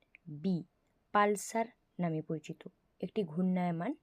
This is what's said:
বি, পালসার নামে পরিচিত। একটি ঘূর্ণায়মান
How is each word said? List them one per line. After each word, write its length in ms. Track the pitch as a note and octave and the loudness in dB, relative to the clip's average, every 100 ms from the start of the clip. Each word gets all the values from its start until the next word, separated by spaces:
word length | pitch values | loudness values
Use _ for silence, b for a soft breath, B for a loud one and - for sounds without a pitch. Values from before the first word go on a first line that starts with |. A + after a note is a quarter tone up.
| - - - | -10 -20 -16
বি, 360 | D3 F3 F3 - _ _ _ _ | -4 0 0 -2 _ _ _ _
পালসার 540 | G#3 G#3 G#3 - A3+ A3+ - _ - | 4 4 4 0 -2 -2 -6 _ -4
নামে 220 | F3 D#3 | -2 -2
পরিচিত। 460 | D3+ D#3+ - E3+ - - _ _ | -2 -6 -6 -12 -14 -20 _ _
একটি 220 | F#3 - | -4 -2
ঘূর্ণায়মান 720 | F#3 D#3 F#3 F#3 F3+ E3 F#3 D#4+ | -2 0 2 2 0 0 -2 -6